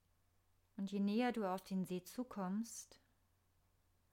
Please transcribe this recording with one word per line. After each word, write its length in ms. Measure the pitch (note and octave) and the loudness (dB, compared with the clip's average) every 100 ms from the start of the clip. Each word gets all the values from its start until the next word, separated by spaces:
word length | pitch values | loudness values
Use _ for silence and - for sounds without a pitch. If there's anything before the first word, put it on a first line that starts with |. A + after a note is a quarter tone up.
| _ _ _ _ _ _ _ - | _ _ _ _ _ _ _ -4
Und 160 | G3 | -2
je 80 | G3+ | 2
näher 320 | G3+ G#3+ B3 | 4 4 4
du 140 | A#3+ G3 | 2 0
auf 180 | F#3 | 0
den 220 | - F#3+ F3+ | -2 -2 0
See 180 | F3+ | -2
zukommst, 960 | - - B3 - F#3 G3+ A3+ - - - _ _ _ _ _ _ _ _ _ _ _ | -4 -6 -6 -4 -2 -2 -4 -8 -14 -20 _ _ _ _ _ _ _ _ _ _ _